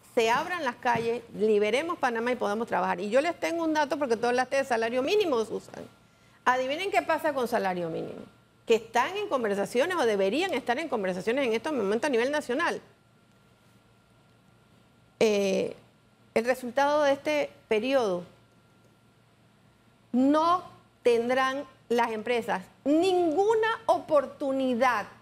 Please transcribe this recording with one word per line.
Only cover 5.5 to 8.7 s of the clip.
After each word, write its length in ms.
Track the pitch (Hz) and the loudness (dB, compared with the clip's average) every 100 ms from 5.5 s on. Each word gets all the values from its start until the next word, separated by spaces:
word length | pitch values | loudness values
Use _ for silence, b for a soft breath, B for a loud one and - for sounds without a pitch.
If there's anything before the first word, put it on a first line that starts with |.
| 190 - - - - b b b b | -8 -10 -16 -18 -20 b b b b
Adivinen 460 | 254 254 262 302 392 | 0 0 -2 -4 0
qué 140 | 359 | 0
pasa 320 | - 311 311 | 0 0 0
con 120 | 269 233 | -2 -2
salario 400 | 220 190 180 165 | 0 -2 -2 -4
mínimo. 320 | 165 160 - - _ _ _ | -6 -8 -12 -18 _ _ _
Que 80 | - | 0